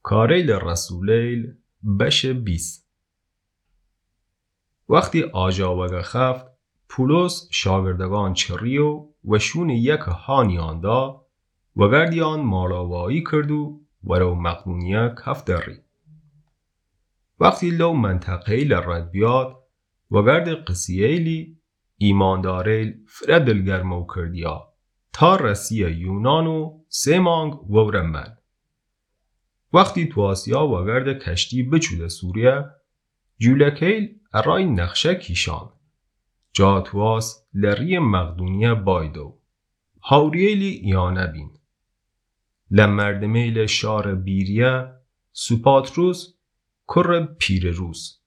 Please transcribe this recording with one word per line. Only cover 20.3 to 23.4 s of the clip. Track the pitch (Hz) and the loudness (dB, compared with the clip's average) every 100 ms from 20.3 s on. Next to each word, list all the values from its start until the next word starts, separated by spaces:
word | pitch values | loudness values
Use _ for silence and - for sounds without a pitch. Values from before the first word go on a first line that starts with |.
| 160 170 | 2 0
قسیهیلی | 160 - 90 - 92 110 170 165 160 160 - _ _ _ _ | -6 -6 -8 -4 0 2 2 -2 -4 -8 -20 _ _ _ _
ایمانداریل | 104 98 95 92 92 92 98 110 110 - _ | 2 4 4 2 -2 -2 0 0 -2 -8 _
فره | - - | -8 2
دلگرمو | 160 | 2